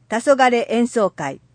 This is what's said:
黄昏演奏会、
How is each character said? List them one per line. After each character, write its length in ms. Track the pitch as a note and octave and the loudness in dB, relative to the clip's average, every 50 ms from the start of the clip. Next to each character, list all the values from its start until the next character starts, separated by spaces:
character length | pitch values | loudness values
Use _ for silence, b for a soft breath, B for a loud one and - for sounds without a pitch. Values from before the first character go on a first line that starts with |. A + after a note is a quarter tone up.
| _ | _
黄 280 | - G#3+ A#3 - D4 C#4 | -8 -6 -2 0 2 2
昏 300 | B3+ C4 B3+ A#3+ A#3 - - | 4 4 2 2 0 -2 -2
演 180 | A3 A#3 A#3+ | -2 -2 -2
奏 220 | A#3+ - A#3+ G#3 F3+ | 0 0 -2 -2 -2
会、 320 | - - D3+ C#3 C3+ - _ _ | -2 -6 -10 -10 -10 -12 _ _